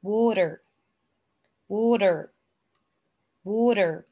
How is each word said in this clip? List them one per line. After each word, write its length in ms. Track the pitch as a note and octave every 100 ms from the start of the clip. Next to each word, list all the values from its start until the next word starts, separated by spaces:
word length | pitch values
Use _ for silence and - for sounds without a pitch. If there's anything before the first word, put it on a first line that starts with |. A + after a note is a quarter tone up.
water. 600 | F#3+ G#3+ A#3 G3+ E3+ - _ _ _ _ _ _ _ _ _ _ _
Water. 640 | G3+ A3+ A#3 G3 E3 - _ _ _ _ _ _ _ _ _ _ _
Water. 600 | F#3 A3 A#3+ A3 F3+ D#3+ -